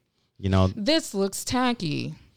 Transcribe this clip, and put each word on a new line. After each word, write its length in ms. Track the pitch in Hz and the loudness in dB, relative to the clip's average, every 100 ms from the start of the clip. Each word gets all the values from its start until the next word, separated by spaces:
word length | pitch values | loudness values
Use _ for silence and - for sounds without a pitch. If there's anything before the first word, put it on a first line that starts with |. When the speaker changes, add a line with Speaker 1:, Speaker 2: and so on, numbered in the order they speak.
| _ _ _ - | _ _ _ -6
Speaker 1:
You 120 | 95 | 2
know, 180 | 95 92 113 | 4 4 2
Speaker 2:
"This 380 | 208 320 - | 2 0 0
looks 300 | 196 196 - | -2 -4 -4
tacky." 720 | - 247 254 240 160 135 131 160 - | -4 0 0 -2 -4 -4 -6 -10 -18